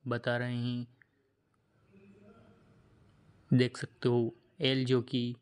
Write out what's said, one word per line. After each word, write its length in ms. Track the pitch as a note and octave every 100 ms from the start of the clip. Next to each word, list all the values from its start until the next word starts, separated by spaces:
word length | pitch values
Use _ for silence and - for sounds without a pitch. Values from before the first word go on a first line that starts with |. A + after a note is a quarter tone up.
| B2+
बता 300 | A#2+ B2 A#2+
रहे 180 | B2 B2
हैं। 320 | A#2+ B2 A#2+ _ _ _ _ _ _ _ _ _ _ G3 G3 G#3 G3+ A#3 - _ _ - _ _ _ _ _ _ _
देख 240 | B2+ B2 -
सकते 320 | - _ B2+
हो 260 | A#2+ A2+ - _ _
एल 240 | C3 C3+ B2+
जो 160 | B2+
कि 340 | A#2 C3 A#2+ A#2+